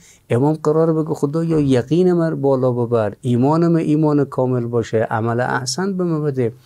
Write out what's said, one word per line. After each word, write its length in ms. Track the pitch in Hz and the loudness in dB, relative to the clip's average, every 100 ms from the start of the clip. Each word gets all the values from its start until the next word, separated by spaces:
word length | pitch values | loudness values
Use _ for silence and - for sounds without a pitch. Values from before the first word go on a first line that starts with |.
| - - - | -16 -16 -4
امام 280 | 117 143 156 | 0 0 0
قراره 300 | 151 156 165 | 0 2 2
بگه 220 | 160 156 | 0 -2
خدا 300 | 151 143 156 | -2 -2 -2
یا 160 | 165 160 | -2 0
یقین 520 | 143 131 117 160 180 | 2 2 2 2 2
من 280 | 175 165 151 | 2 0 0
بالا 320 | 139 135 127 | 0 2 2
ببر، 420 | 120 117 117 104 101 | 0 0 0 0 -4
ایمان 480 | 127 120 135 160 170 | -2 2 2 2 2
من 120 | 165 | 2
ایمان 440 | 165 151 151 147 | 2 0 2 2
کامل 420 | 139 - 127 127 120 | 0 -2 -2 -2 -2
باشه، 320 | 120 113 110 110 | -2 -2 -2 -2
عمل 300 | 113 110 113 | -2 -2 -2
احسن 560 | 123 131 127 - 190 185 | -2 -4 -4 -4 -4 -2
به 80 | |
من 180 | 175 160 | -2 -2
بده. 300 | 151 131 117 123 | -2 -2 -2 -4